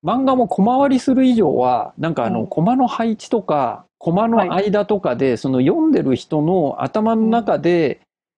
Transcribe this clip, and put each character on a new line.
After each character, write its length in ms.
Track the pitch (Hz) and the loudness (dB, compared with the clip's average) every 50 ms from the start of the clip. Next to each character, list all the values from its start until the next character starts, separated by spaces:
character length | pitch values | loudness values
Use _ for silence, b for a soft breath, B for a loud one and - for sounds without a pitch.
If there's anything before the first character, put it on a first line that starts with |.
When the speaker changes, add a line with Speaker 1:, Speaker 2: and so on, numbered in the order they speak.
| - | -4
Speaker 1:
漫 200 | 156 214 254 269 | -2 -2 0 0
画 120 | 262 262 | 0 2
も 120 | 254 240 190 | 0 0 -2
小 180 | - - 190 | 0 0 2
回 240 | 226 247 262 277 277 | 2 2 2 2 2
り 100 | 269 254 | 0 0
す 140 | - - 262 | 0 0 2
る 120 | 247 262 | 2 4
以 100 | 254 247 | 4 4
上 200 | 226 196 151 - | 4 2 2 2
は、 380 | - 123 127 123 117 - - - - | 2 2 2 0 0 -2 -6 -8 -6
な 100 | 143 165 | -4 -4
ん 60 | 160 | -2
か、 100 | 143 120 | -2 -2
あ 40 | 110 | -2
の、 100 | 113 113 | -2 -4
Speaker 2:
う 20 | 110 | -4
ん。 20 | - | -4
Speaker 1:
コ 140 | - - 160 | -2 -2 0
マ 120 | 208 247 | 2 2
の 120 | 262 262 220 | 2 0 0
配 240 | - - 226 233 | -2 -2 -2 -4
置 180 | 220 214 - - | -4 -6 -4 -4
と 140 | - 226 - | -2 -2 -2
か、 420 | - 151 147 135 113 104 - - _ _ _ | 0 -2 0 0 -2 -4 -8 -16 _ _ _
コ 120 | - 175 | -4 -2
マ 160 | 165 190 220 233 | 0 0 0 2
の 240 | 226 226 190 175 | 2 0 0 0
間 360 | 160 180 196 208 190 208 208 202 | -2 -2 -2 0 0 -2 0 0
と 120 | 214 196 | -2 -2
か 160 | - 160 123 | -2 -4 -2
で、 120 | 120 135 135 | 0 0 0
Speaker 2:
は 60 | 120 | 0
い。 40 | 110 | 0
Speaker 1:
そ 120 | - 139 | -2 -2
の、 100 | 131 127 | 0 2
読 280 | 127 147 202 165 156 160 | 2 2 2 2 2 2
ん 40 | |
で 100 | - 180 | 2 2
る 140 | 160 135 131 | 2 0 -2
人 260 | - - _ - 151 | -2 -2 _ -4 -2
の 360 | 147 160 185 190 160 139 - - | 0 0 0 0 0 -2 -4 -4
頭 360 | - - - 214 214 220 226 | -8 -4 -2 -2 0 0 0
の 60 | 220 220 220 | 0 0 2
中 320 | 220 233 220 214 180 143 | 0 0 0 -2 -4 -2
で、 360 | 143 170 175 170 160 127 - | 0 0 0 2 0 0 -2
Speaker 2:
う 40 | _ | _
ん。 20 | _ _ _ _ _ _ _ | _ _ _ _ _ _ _